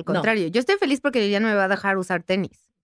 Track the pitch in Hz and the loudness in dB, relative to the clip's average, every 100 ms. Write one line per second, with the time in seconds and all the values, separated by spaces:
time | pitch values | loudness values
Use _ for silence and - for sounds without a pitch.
0 | 165 - 220 220 165 196 254 392 339 269 | -2 -2 0 0 0 -2 0 0 0 0
1 | 285 254 202 202 220 208 190 196 202 196 | 0 0 0 0 2 2 2 0 0 0
2 | 180 180 - 190 175 _ _ _ | 0 -4 -2 -2 -2 _ _ _